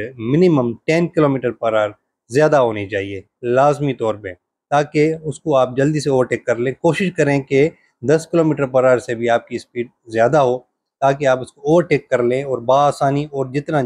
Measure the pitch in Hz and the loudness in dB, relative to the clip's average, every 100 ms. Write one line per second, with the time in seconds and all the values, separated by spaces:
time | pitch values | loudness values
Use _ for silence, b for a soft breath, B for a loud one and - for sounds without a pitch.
0 | 110 127 113 151 180 147 120 113 - 160 | -8 -8 -2 2 4 2 0 -4 -2 0
1 | 170 - 147 135 120 113 113 110 104 - | 0 0 0 0 -4 -4 -2 0 -2 -6
2 | _ _ _ 123 151 147 120 107 101 101 | _ _ _ 0 2 4 2 -2 -6 -6
3 | 98 98 - _ 120 127 143 135 143 123 | -8 -10 -16 _ -2 2 2 2 -2 -4
4 | - 104 98 90 _ _ _ 143 147 151 | -4 -4 -10 -16 _ _ _ -2 0 0
5 | 156 160 156 - 160 135 127 123 143 151 | 0 -2 -8 -8 -2 0 0 0 -2 -2
6 | 139 131 123 117 - 117 127 131 170 151 | 0 0 0 -2 -2 -2 -4 -2 -2 0
7 | 185 180 143 139 139 135 151 b b b | -2 -2 0 0 0 0 0 b b b
8 | 120 160 160 170 160 143 135 131 127 123 | 0 0 0 0 0 0 0 2 4 2
9 | 120 117 117 117 - 117 - 120 120 _ | 0 -4 0 0 -2 -10 -10 -8 -10 _
10 | 120 113 120 151 131 123 - _ _ _ | -6 0 2 4 2 0 -6 _ _ _
11 | 139 139 139 127 123 - 143 170 165 143 | 0 0 0 0 -4 -8 0 0 2 -2
12 | - 123 120 127 139 120 117 135 143 - | 0 0 0 -2 -2 -4 2 2 2 2
13 | 143 143 151 139 131 135 143 156 | 0 -2 -4 -6 -6 -6 -4 -2